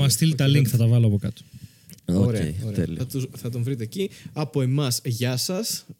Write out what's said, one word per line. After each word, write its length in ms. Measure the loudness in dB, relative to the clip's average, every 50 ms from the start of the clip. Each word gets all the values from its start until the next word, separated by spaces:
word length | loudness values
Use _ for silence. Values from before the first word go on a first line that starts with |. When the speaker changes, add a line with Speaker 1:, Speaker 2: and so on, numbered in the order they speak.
| 4
Speaker 1:
μας 100 | 4 2
στείλει 220 | 2 2 2 2
τα 80 | 2 4
Speaker 2:
Οκ, 40 | 4
Speaker 1:
link, 40 | 6
Speaker 2:
τέλεια. 160 | 6 4 4
Speaker 1:
θα 80 | 4 4
τα 100 | 4 4
βάλω 200 | 6 6 6 4
από 100 | 4 2
κάτω. 240 | 0 -4 -8 -10 -14 -20 -20 -20 -20 -20 _ _ _ -20 -20 -10 -4
Speaker 3:
Οκ, 100 | 0 2 4 4
Speaker 2:
Ωραία, 280 | 2 2 0 -2 -2 -4 -4 -6
ωραία. 60 | -4 -2 -2 -2
Speaker 3:
τέλεια. 120 | -2 -4 -6
Speaker 2:
Θα 80 | -6
τους, 200 | -6 -6 -6 -6 -6 -8 -10
θα 120 | -10 -8
τον 140 | -6 -4 -4
βρείτε 200 | -4 -4 -4 -6
εκεί. 260 | -6 -6 -4 -6 -6 -6 -10 -18 -12 -8
Από 280 | -6 -6 -4 -2 -2
εμάς, 400 | 0 0 0 0 0 0 -2 -4 -4
γεια 320 | -4 -4 -2 -2 -2 -2 -2
σας. 480 | -4 -4 -4 -4 -4 -4 -6 -8 -10 -14 -20 -18